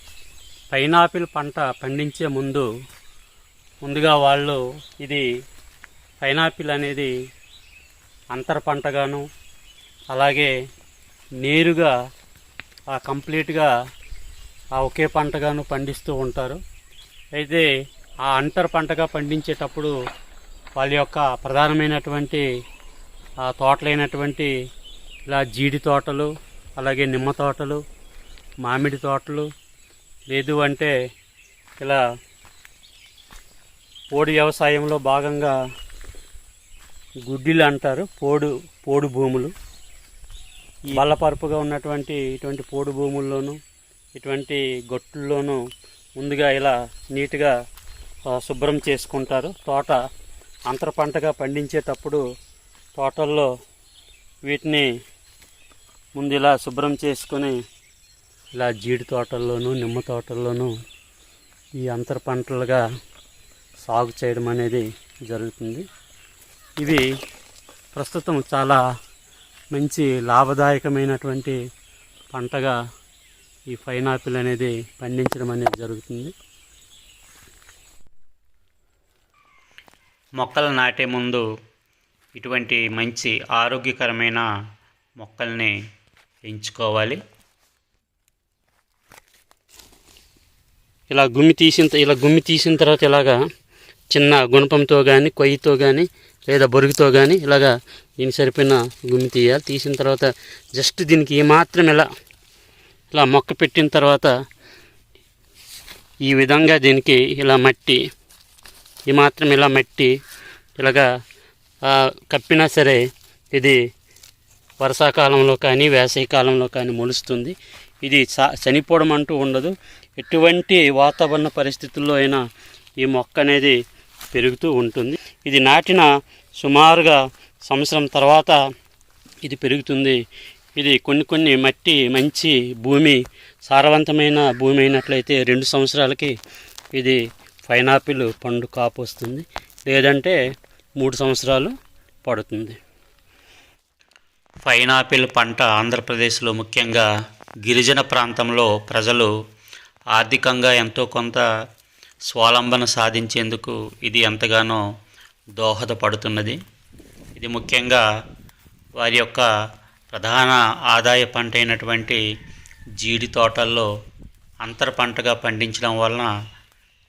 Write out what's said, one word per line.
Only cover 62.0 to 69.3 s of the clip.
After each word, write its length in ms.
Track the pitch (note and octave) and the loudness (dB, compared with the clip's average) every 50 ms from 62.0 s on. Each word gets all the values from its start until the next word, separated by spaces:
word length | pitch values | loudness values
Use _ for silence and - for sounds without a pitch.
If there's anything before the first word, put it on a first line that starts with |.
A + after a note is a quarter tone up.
| A#2+ - C#3 | -8 -8 -10
పంటలుగా 800 | B2+ - C3 B2+ B2+ A#2+ - C3+ B2+ B2+ A#2+ B2+ B2+ A#2 A2+ B2+ B2 - _ _ - - _ _ _ _ _ _ _ _ _ _ - | -10 -8 -8 -8 -8 -6 -8 -6 -6 -4 -2 0 0 0 -2 -6 -12 -18 _ _ -20 -20 _ _ _ _ _ _ _ _ _ _ -20
సాగు 340 | - - A2+ A#2 B2 A#2 - - C3+ | -10 -4 -2 -2 -2 -4 -6 -8 -6
చేయడం 240 | A#2+ A#2 A#2+ A#2+ | -6 -6 -4 -6
అనేది 480 | A#2+ A#2+ A#2+ A#2+ A#2 A#2 B2 A2 A2 G#2+ - - _ _ - C3 | -6 -4 -4 -4 -4 -4 -4 -6 -6 -10 -16 -20 _ _ -20 -14
జరుగుతుంది. 640 | A2 A#2 G#2+ A2+ A2+ - _ A#2 A2+ A2+ C#3+ G3 - _ _ _ _ _ _ _ _ _ _ - _ _ _ _ _ _ - | -12 -12 -10 -10 -12 -12 _ -12 -12 -12 -12 -14 -16 _ _ _ _ _ _ _ _ _ _ -20 _ _ _ _ _ _ -8
ఇవి 380 | D3 C#3+ D#3+ C#3+ C3 C3 C3+ C3+ - - - - - - - - _ - - _ _ _ _ | -4 -2 0 0 0 -2 -4 -8 -12 -18 -20 -20 -20 -20 -20 -20 _ -20 -20 _ _ _ _
ప్రస్తుతం 480 | C#3 C#3+ - - E3+ - - D#3+ C#3 C3 - C#3+ | -12 -12 -10 -10 -10 -6 -4 -4 -4 -4 -4 -4
చాలా 440 | C3+ C3+ C3+ C#3 C3 B2+ B2+ B2 A#2 - - _ _ _ _ | -4 0 2 2 2 2 0 -4 -8 -14 -20 _ _ _ _